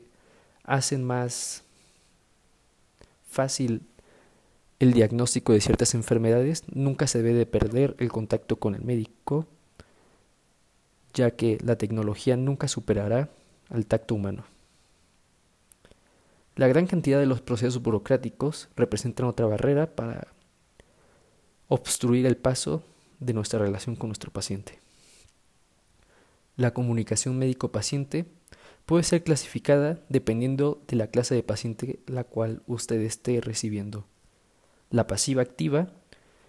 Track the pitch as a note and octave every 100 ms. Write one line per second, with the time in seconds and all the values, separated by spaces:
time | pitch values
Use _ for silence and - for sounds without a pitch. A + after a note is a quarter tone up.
0 | - _ _ _ _ _ - C#3 - C3+
1 | B2+ B2 B2 - - - - _ _ _
2 | _ _ _ _ _ _ _ _ _ _
3 | - _ - - C3+ - B2 A2+ - -
4 | _ _ _ _ _ _ _ _ B2+ A#2+
5 | G#2+ A#2 B2 - - G#2+ - A2+ A#2 A#2
6 | - A2+ A2+ A#2+ C#3 D#3+ - - C#3 C3
7 | A#2+ A#2+ A#2 A#2+ A#2 G#2 G#2+ A#2+ C#3 -
8 | A#2+ A2+ A2 A2+ - A#2 A2 G2+ A#2+ A#2+
9 | A2 _ - D3 D#3 _ _ - - _
10 | _ _ _ _ _ _ _ _ _ _
11 | _ - A#2+ - A#2 G#2+ A#2 A2+ G#2+ A2
12 | G#2 G#2 C3 B2 C3+ C#3 C#3 - - G2+
13 | G#2 A#2+ D3 - _ _ _ A#2 G#2+ A2+
14 | - G#2+ G2 G2 - _ _ _ _ _
15 | _ _ _ _ _ _ _ - _ _
16 | _ _ _ _ _ - C3 D3 F3+ F3
17 | C#3+ C#3 C3+ B2 - A#2 A#2+ B2 A#2 G#2
18 | - B2+ A#2 - C#3 - - - A#2+ G#2
19 | A#2+ - B2+ - A2 G#2 C3+ C#3+ D#3+ -
20 | A#2 - - _ _ _ _ _ _ _
21 | _ _ _ _ _ _ _ C3 - -
22 | B2 B2 B2+ A#2+ B2+ C3 D3 D#3 - _
23 | _ _ B2 A2 G#2 A2+ G2+ G2+ B2 A#2
24 | A2+ G#2 - G2+ - G2+ - - _ _
25 | - - - _ _ _ _ _ _ _
26 | _ _ _ _ _ - B2 B2+ A#2+ A#2
27 | G#2+ G#2+ C3 B2+ C3 B2 A#2+ G#2 - C#3+
28 | C3+ D#3 E3 _ _ - - - - E3+
29 | E3 E3+ E3 C#3+ - A#2+ - C#3+ D3 E3
30 | - C3+ A2 A2+ B2+ C3+ C#3+ C#3+ - A#2+
31 | G#2+ A#2+ A#2+ B2 - G#2 A#2 G#2+ B2+ -
32 | - B2+ - A2+ A2+ A2+ - A#2 - A2+
33 | A2 - - A#2+ A2+ A2 A2 G#2 G2+ G#2
34 | - _ _ _ _ _ _ _ _ A#2
35 | A2 G2+ - C3 B2 - D#3 D3 F#3 -
36 | _ - _ _